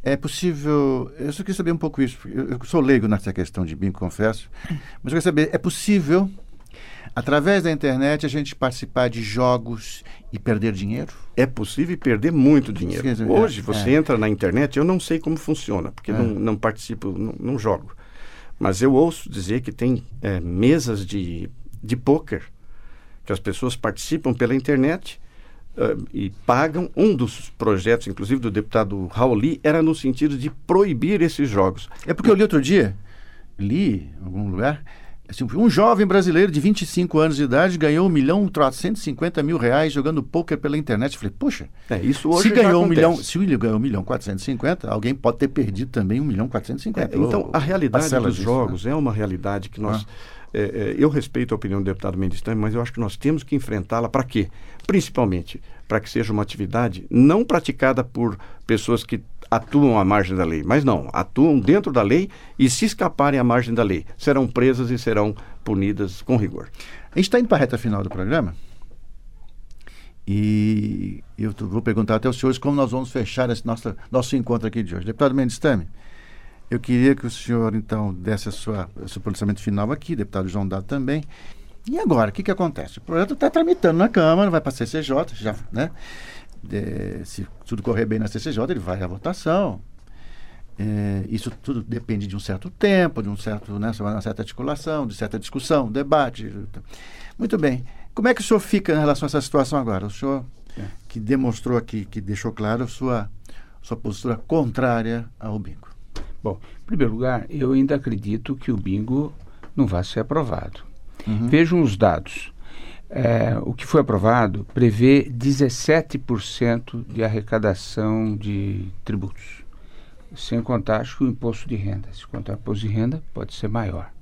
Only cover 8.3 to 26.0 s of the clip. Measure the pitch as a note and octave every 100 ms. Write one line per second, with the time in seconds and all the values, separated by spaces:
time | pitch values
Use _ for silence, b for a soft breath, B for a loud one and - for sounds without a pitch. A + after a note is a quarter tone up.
8.3 | C#3 C#3+ - C3 B2 - - B2 A2+ G#2+
9.3 | G#2+ B2+ B2 A2+ A2+ - - - B -
10.3 | G2+ - G#2+ A2+ G2 G2+ A#2 D3+ - -
11.3 | - C3 B2+ G#2+ - E3+ F3+ C3+ A2+ C3+
12.3 | E3 C3+ D3 - F#2+ F2+ E2+ C3 A2+ A2+
13.3 | - A3 A2+ G2+ G#2 G2+ C#3+ D#3 A#2+ G#2+
14.3 | G2+ G2 G2 C#3+ C#3 D#3+ F#3 - E3 D#3+
15.3 | D#3 - D#3 - G2+ D#2 - - A2 A#2
16.3 | G2+ A2 G#2+ A2+ G#2+ - A2 G2+ F2+ A2
17.3 | - A2 C3+ G#2+ F2+ - - B B B
18.3 | B B - G2 F#2+ B2+ C3+ E3 E3 -
19.3 | - F#2 A#2 B2+ - B2 B2+ - - G2+
20.3 | F#2 E2+ F2 A#2 D#3+ B2 G#2+ F#2+ G2+ F2
21.3 | E2+ F2+ - - - - B2+ - D3+ -
22.3 | G2 - - b b b b b b -
23.3 | G2 - - B2+ B2 A2 G2 - D#3+ C#3+
24.3 | B2 A#2+ C3+ B2+ C#3+ C3 F3 - - b
25.3 | b b b b - A#2 G#2+